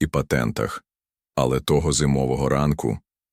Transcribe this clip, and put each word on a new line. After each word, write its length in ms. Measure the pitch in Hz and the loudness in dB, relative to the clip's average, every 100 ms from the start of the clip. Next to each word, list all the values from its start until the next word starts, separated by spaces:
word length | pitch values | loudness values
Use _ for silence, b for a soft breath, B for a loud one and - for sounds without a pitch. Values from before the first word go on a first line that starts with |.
і 60 | 76 | -2
патентах. 800 | 71 67 67 57 55 52 - - _ _ _ _ | -2 0 0 -2 -4 -6 -8 -16 _ _ _ _
Але 260 | - 65 65 | -2 0 0
того 320 | - 73 78 | 2 2 2
зимового 560 | 69 71 67 65 64 65 | 0 2 2 0 0 0
ранку, 500 | 69 73 76 57 - - _ _ | 2 0 0 -2 -6 -10 _ _